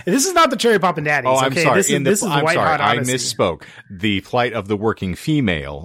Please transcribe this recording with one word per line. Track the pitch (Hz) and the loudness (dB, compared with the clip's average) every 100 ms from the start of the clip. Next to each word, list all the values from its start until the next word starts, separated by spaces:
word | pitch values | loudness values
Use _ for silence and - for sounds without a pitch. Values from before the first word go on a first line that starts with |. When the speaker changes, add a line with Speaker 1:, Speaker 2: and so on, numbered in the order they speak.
Speaker 1:
<laughs> | - | -2
This | 247 | -2
is | 381 | 0
not | 349 311 | 2 2
the | 247 | 2
Cherry | 233 214 | 2 2
Poppin' | 180 156 | 0 -2
Daddies, | 151 147 127 | -2 0 2
Speaker 2:
Oh, | 131 | 2
I'm | 131 | 2
Speaker 1:
okay? | 135 | 2
Speaker 2:
sorry. | 156 190 | 2 2
Speaker 1:
This | 185 | 2
is, | |
Speaker 2:
In | 143 | 0
the, | 170 | 0
Speaker 1:
this | 208 | 0
is | 226 | 0
Speaker 2:
I'm | 143 | 0
Speaker 1:
White | 156 | 0
Speaker 2:
sorry. | 165 107 | 2 2
Speaker 1:
Hot | 151 | 2
Speaker 2:
I | 104 123 | 0 0
Speaker 1:
Odyssey. | 127 | 0
Speaker 2:
misspoke. | 127 - - 104 78 - - - | -4 -4 0 0 -2 -10 -20 -18
The | 95 107 98 | -4 -2 -2
plight | - 123 120 | -2 0 0
of | 101 98 | -2 -4
the | 107 | -2
working | 110 101 95 | -2 -2 -4
female | 87 - 151 117 80 69 71 | -4 -2 0 0 -2 -4 -12